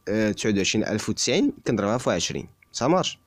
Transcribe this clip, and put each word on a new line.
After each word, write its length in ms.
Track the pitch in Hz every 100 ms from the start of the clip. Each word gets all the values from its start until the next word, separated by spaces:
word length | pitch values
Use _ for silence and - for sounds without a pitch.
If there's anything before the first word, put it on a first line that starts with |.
| -
آه، 240 | 107 107
تسعود 240 | 101 110 101
وعشرين 280 | 92 107 -
ألف 220 | 104 -
وتسعين، 440 | 104 - 147 285 - -
كنضربها 320 | 113 101 120
في 120 | 123
عشرين، 380 | 92 - 67 - _ _
سا 140 | - 123
مارش. 320 | 180 - -